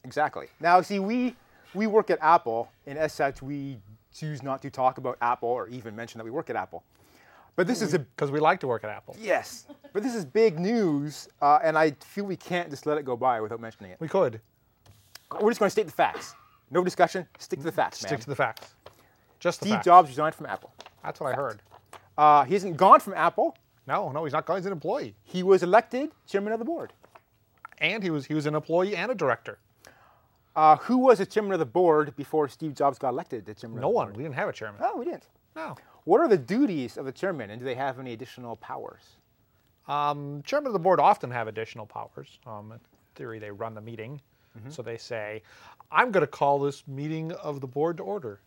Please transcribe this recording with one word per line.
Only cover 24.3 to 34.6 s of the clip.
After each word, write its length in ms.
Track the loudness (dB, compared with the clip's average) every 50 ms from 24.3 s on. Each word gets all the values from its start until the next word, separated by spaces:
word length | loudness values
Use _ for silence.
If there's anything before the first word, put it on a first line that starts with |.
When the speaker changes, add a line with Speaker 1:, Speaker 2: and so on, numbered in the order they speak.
Speaker 2:
not 140 | -2 -2 -2
gone. 100 | -2 -4
He's 100 | -4 -4
an 60 | -6
employee. 420 | -8 -6 -4 -4 -4 -4 -6 -10 -14 _
Speaker 1:
He 200 | _ -8 -6 -2
was 200 | 4 6 6 6
elected 480 | 6 6 4 4 4 4 -4 -4 -4 -6 _ _ _
chairman 260 | -4 -4 -4 -2 -2
of 60 | -4 -4
the 60 | -4
board. 280 | -6 -6 -8 -10 -14 _ _ -20 _ _ -20 _ _ _ _ _ _ _ _ -20 -20 -8 -4
Speaker 2:
And 240 | -2 -2 -2 -2
he 80 | -2 -2
was, 140 | -2 -2 -2
he 80 | -2 -4
was 120 | -2 -2
an 80 | 0 -2
employee 420 | -2 -2 0 0 0 2 0 -2
and 160 | -4 -4 -4
a 20 | -4
director. 440 | -2 0 0 0 -2 _ -16 -16 _ _ _ _ _ -20 -20 _ _ _ _ _ _ _ _ _ _ _ _ _
Speaker 1:
Uh, 200 | 6 8 8 8
who 200 | 8 4 0 2 4
was 200 | 8 6 6 6
the 80 | 4
chairman 260 | -2 -2 -2 -2 0
of 60 | -2 -2
the 80 | -2
board 500 | 0 2 4 6 6 6 6 4 0 -4
before 320 | -12 -8 -2 -2 -2 -2 -2
Steve 260 | -4 _ -10 -10 -4
Jobs 240 | 0 0 0 0 0
got 120 | -4 -4
elected 340 | -4 -4 -8 _ -12 -12 -12
to 80 | -14 -18
chairman 260 | -16 -14 -12 -10 -4
Speaker 2:
No 80 | -2 0
Speaker 1:
of 40 |
the 40 | 0
Speaker 2:
one. 100 | 0 -2 -4
Speaker 1:
board? 80 | -8
Speaker 2:
We 60 | -10 -10
didn't 120 | -8 -6
have 120 | -6 -6 -6
a 40 |
chairman. 280 | -8 -10